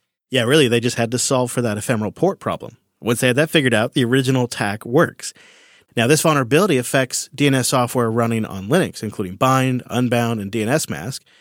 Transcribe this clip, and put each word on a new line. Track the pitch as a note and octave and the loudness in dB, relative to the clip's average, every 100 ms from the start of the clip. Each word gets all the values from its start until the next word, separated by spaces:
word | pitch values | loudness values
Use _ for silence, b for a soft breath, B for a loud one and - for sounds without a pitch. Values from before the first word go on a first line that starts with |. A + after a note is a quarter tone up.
| _ _ - | _ _ -4
Yeah, | B2+ | -2
really, | A2+ D#3 B2+ | 2 4 4
they | A#2 | 2
just | A#2+ A#2+ | 0 -2
had | A#2 | -2
to | A#2 | -2
solve | - C3 B2 | 0 0 0
for | - | -2
that | A#2+ G#2+ | -2 -2
ephemeral | - A2+ G#2+ | -2 -2 -4
port | - F3 - | -2 -2 -2
problem. | G#2+ F2 - - _ _ | -6 -6 -10 -20 _ _
Once | G#2 A#2+ | -4 0
they | B2+ | 2
had | B2 | 2
that | D#3 | 2
figured | E3 C3 | 2 4
out, | A2 A#2+ | 2 0
the | C#3+ A#2 | 0 2
original | C3 C3 C3 B2 | 2 2 0 0
attack | - G#2 G#2+ - | -2 -2 -4 0
works. | C3+ D#3+ - - - b b b b b - | 0 0 -2 -16 -16 b b b b b 0
Now, | A#2 | 2
this | D3+ | 4
vulnerability | E3 D3 A#2+ C#3+ G3+ C3 | 4 2 2 0 2 0
affects | A#2+ C#3 C3 - - | 0 0 0 -4 -8
D | - C#3+ | 0 2
N | C3+ | 2
S | A#2+ | 2
software | C3+ A#2+ B2+ A#2 | 0 0 0 0
running | A2+ A#2 A2+ G#2+ | 0 0 -2 -4
on | G2 G2 | -6 -2
Linux, | E3+ A#2 - | 0 0 -4
including | G#2+ - F#2 F#2+ | -10 -6 -8 0
Bind, | C3 C3 C3 B2+ - | 2 2 2 -2 -4
Unbound, | A#2+ B2 A#2+ A#2 A2+ | -2 0 0 -2 -4
and | G2+ | -4
D | A2+ | -4
N | G#2+ | -2
S | D3+ - | -2 -2
Mask. | D2+ G2 - _ b | -8 -10 -12 _ b